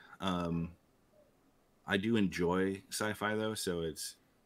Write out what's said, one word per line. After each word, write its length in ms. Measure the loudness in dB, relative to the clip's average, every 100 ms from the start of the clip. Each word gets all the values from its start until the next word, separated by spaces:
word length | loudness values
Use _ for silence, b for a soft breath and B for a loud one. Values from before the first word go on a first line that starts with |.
| b b
Um, 520 | 0 0 0 0 -4 -8 _ _ _ _ _ _ _ _ _ _ -2
I 80 | 0
do 200 | 2 2
enjoy 640 | 2 2 2 4 2 -2 -6
sci-fi 460 | -4 -2 -2 -2 0
though, 180 | -2
so 280 | -2 -2 -2
it's, 340 | -2 -4 -10 -12 _ _